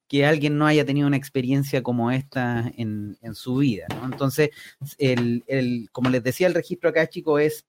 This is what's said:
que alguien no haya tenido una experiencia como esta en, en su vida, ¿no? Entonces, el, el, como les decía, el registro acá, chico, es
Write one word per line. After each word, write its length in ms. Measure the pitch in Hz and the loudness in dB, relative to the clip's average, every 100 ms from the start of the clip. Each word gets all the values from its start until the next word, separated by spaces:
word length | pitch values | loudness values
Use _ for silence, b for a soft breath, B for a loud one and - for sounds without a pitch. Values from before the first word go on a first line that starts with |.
| _ | _
que 180 | 143 143 | 2 4
alguien 320 | 160 147 147 | 2 2 2
no 80 | 151 | 4
haya 160 | 151 | 4
tenido 240 | 135 143 143 | 2 2 2
una 80 | 139 | 0
experiencia 680 | 139 135 123 139 139 135 | -2 -4 0 0 0 -2
como 280 | 123 120 117 | -2 0 0
esta 580 | 131 135 131 123 120 123 - | -2 -4 -4 -2 -2 -4 -6
en, 420 | 110 104 104 - | -6 -6 -8 -12
en 120 | 117 | -14
su 220 | 104 127 127 | -10 -4 0
vida, 280 | 143 95 85 - | 2 0 -6 -8
¿no? 100 | 127 | -8
Entonces, 420 | 131 139 143 147 B B B 143 - | -2 0 2 0 B B B -14 -2
el, 440 | 135 123 120 117 - | 0 2 0 -2 -2
el, 400 | 135 123 120 104 | -2 0 -2 -8
como 160 | - 127 | -2 0
les 120 | 127 | 0
decía, 260 | 120 - 180 | 0 2 2
el 60 | |
registro 360 | 170 - 180 165 | 2 -4 -2 0
acá, 180 | 160 160 | 0 0
chico, 320 | 180 160 147 | -2 0 2
es 240 | 151 151 | 2 -2